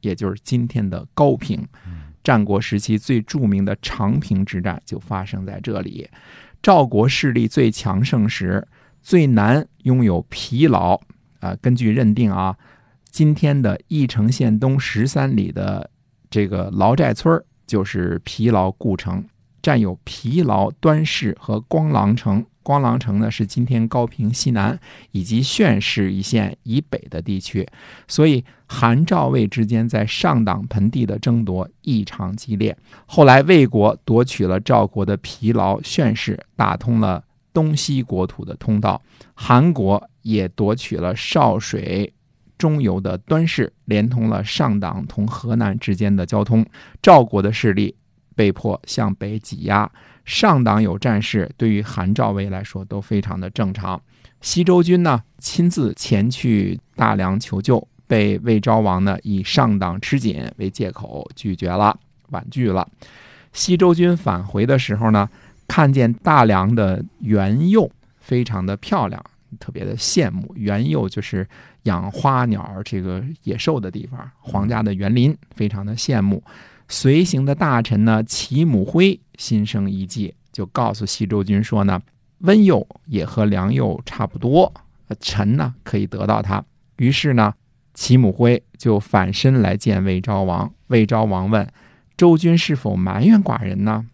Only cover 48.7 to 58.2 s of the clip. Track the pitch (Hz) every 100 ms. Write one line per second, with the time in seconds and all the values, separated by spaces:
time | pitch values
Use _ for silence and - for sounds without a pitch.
48.7 | 95 - - 107 95 101 110 - 95 -
49.7 | 101 107 _ - _ - - 220 151 117
50.7 | 104 107 95 127 104 107 110 92 - 117
51.7 | 104 104 - 90 110 110 101 98 95 98
52.7 | 95 95 101 98 104 98 92 92 - 101
53.7 | 95 95 90 _ _ _ _ - 175 175
54.7 | 180 170 180 170 123 - _ - - 175
55.7 | 170 123 - - 104 110 127 123 107 95
56.7 | 90 _ - 110 104 92 95 - 98 101
57.7 | 120 - _ _ 113